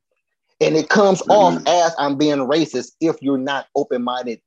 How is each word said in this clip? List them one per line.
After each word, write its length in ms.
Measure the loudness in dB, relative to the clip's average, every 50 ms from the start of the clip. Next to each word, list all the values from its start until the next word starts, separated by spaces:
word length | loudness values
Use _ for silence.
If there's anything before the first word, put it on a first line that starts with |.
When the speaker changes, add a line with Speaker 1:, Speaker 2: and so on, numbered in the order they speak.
| _ _ _ _ _ _ _ _ _ _ _ -2
Speaker 1:
And 160 | 0 0 2
it 140 | 0 0 2
comes 320 | 2 4 4 4 4 2
Speaker 2:
Mm-hmm. 100 | 2 2
Speaker 1:
off 360 | 4 4 4 4 2 0 0 0
as 260 | 2 2 2 0 0 -2
I'm 180 | -4 -2 -2 0
being 220 | 0 0 0 0
racist 520 | -2 0 0 0 0 -2 -4 -8 -8 -10 -8 -4
if 160 | -2 -2 -2 -2
you're 160 | -2 -2 -2 -2
not 300 | -2 -4 -6 -6 -8 _ -4
open-minded 680 | -4 -4 -2 -4 -4 -4 -4 -6 -6 -6 -8 -10 -10 _